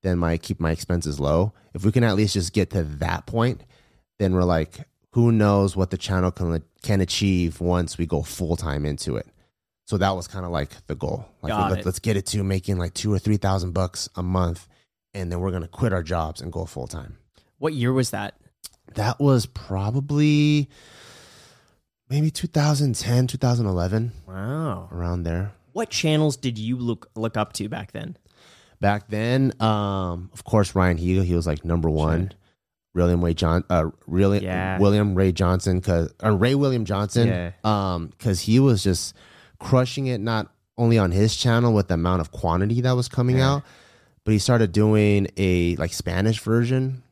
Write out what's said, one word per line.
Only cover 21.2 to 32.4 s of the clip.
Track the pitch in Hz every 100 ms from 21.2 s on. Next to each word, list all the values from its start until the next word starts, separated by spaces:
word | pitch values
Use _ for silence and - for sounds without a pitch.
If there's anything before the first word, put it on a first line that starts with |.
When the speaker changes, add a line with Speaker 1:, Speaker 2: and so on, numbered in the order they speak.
| - - - _ _ _ _ _ _
Speaker 1:
maybe | 139 156
two | - 170
thousand | - 147 143 143
ten, | 110 90 120 127
two | 131
thousand | 127 120 110
eleven. | 90 90 110 117 - -
Speaker 2:
Wow. | 95 104 147 160 92 87
Speaker 1:
Around | 85 87 90
there. | 85 85 101 - _
Speaker 2:
What | 196 226
channels | - 160 151 156 135
did | 135 113
you | 110 127
look, | 120 113 - -
look | 113 110
up | 107
to | - 104
back | - 101
then? | - 170 - _ _ - - _ _
Speaker 1:
Back | 101 104 -
then, | 107 117 131 135 -
um, | 113 107 101 98 92 87 90
of | -
course, | - 110 95
Ryan | 98 92 82
Higa, | 87 92
he | 90
was, | 87 82
like, | 73
number | 85 85 80
one. | 78 78 82 95
Speaker 2:
Sure. | -